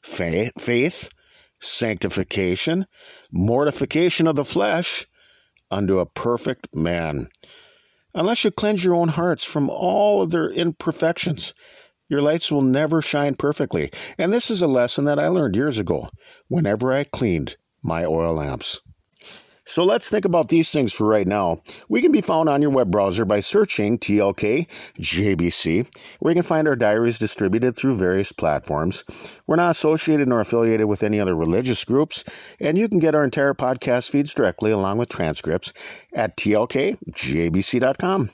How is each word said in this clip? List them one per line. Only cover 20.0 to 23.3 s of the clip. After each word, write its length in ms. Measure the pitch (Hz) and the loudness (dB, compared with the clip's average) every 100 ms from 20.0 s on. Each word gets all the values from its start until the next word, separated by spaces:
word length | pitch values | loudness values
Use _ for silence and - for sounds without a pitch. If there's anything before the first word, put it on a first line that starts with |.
| - | 0
think 160 | 214 | 0
about 260 | 190 170 147 | 2 2 4
these 200 | 165 160 | 2 2
things 240 | 151 120 | 2 0
for 140 | - 107 | 0 2
right 180 | 107 92 | 4 2
now. 380 | 104 92 82 - - - | 0 0 -2 -8 -20 -2
We 140 | 226 | 2
can 80 | 311 | 4
be 100 | 294 | 4
found 260 | 190 165 160 | 2 2 2
on 140 | 143 | 2
your 80 | 147 | 2
web 220 | 135 113 | 2 2
browser 340 | 104 98 95 | 2 2 2
by 140 | 104 | 2